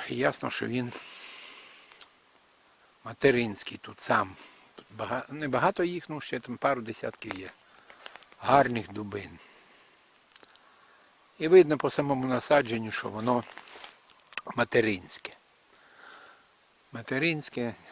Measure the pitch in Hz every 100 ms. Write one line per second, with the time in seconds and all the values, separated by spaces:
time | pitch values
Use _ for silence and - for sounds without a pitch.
0 | - 120 143 - 135 - 113 123 120 110
1 | - - - - - - - - - -
2 | - _ _ _ _ _ _ _ - _
3 | 120 117 139 123 117 98 - - - 101
4 | - 113 98 95 - - - - - 107
5 | 107 123 120 143 151 123 165 202 175 175
6 | - 151 - 127 120 117 139 131 110 107
7 | 117 - 110 98 92 - - - - -
8 | - - - - 101 139 131 117 95 101
9 | 104 101 90 82 - - - - - -
10 | _ _ _ - - - - - - -
11 | - _ _ - 156 185 151 151 143 -
12 | 143 135 131 123 - 147 120 113 110 -
13 | 113 104 117 120 - - - - - -
14 | - - - - - - 120 123 110 95
15 | - - - - - _ _ - - -
16 | - - - - - _ _ _ _ 117
17 | 117 135 165 156 - - 120 - -